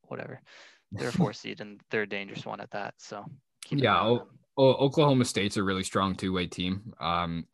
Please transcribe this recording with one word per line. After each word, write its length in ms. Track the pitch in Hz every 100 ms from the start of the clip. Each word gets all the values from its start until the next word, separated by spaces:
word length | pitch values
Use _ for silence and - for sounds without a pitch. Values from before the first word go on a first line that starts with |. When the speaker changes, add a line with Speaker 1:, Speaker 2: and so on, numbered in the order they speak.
| -
Speaker 1:
whatever. 320 | - - - _ - - _ _
They're 180 | 104 127
a 20 |
Speaker 2:
<laughs> 0 |
Speaker 1:
four 220 | 117 156
seed, 260 | - 110 107
and 220 | 107 101 _
they're 140 | 113
a 40 | 104
dangerous 380 | 101 101 107 -
one 160 | 104
at 100 | 107
that. 220 | 104 101 -
So 260 | - 104 101 - _ _
keep 160 | - 147
an 40 | 120
Speaker 2:
Yeah, 100 | 92
Speaker 1:
eye 40 |
on 80 | 104
Speaker 2:
O-, 100 | 120
Speaker 1:
them. 100 | - - _ -
Speaker 2:
O-, 160 | 131
Oklahoma 520 | 120 139 131 147 131 120
State's 320 | - 101 110
a 60 |
really 180 | 95 95
strong 320 | 95 107 95
two-way 320 | 92 95 92 85
team. 480 | - 90 95 113 -
Um, 480 | 82 85 87 85 -